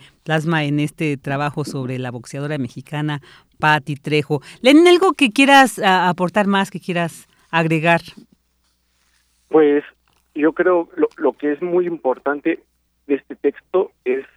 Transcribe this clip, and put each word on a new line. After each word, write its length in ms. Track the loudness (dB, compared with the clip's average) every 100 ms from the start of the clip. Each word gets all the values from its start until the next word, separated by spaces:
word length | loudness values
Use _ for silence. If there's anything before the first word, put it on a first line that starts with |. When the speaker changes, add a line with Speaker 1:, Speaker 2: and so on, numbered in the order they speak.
| -14 _
Speaker 1:
plasma 400 | -6 -4 -2 -2
en 160 | 0 -2
este 380 | -4 -4 -4 -4
trabajo 480 | -6 -4 -4 -6 -8
sobre 340 | -8 -8 -8
la 100 | -8
boxeadora 480 | -10 -12 -10 -8 -6
mexicana 640 | -8 -10 -10 -6 -6 -6 -10 -20 _ _
Pati 360 | 0 0 -2 -10
Trejo. 460 | -4 -4 -2 -6 -8 -2
Lenin, 260 | 4 6 6
¿algo 240 | 6 2
que 220 | 2 0
quieras, 440 | 2 4 6 4 2
a-, 280 | 0 2 2
aportar 400 | 0 -2 0 0
más, 240 | 0 -2
que 80 | -6
quieras 480 | -6 -4 -4 -8 -20 _ _
agregar? 480 | -2 0 0 2 0 0 -16 -20 _ _ _ _ _ _ _ _ _ _ _ _
Speaker 2:
Pues 340 | 2 4 2 -4 _ _ _ _ -4
yo 180 | -2
creo 340 | 0 0 0 -2 -4
lo, 140 | -4 -2
lo 160 | -4
que 180 | -4 -6
es 100 | -4
muy 240 | -2 -2 -2
importante 760 | -4 -4 -4 -4 -4 -4 -6 _ _ _ _ -6
de 80 | -6
este 200 | -6 -6
texto 560 | -6 -6 _ -4 -4 -6 -6
es 200 | -6 -8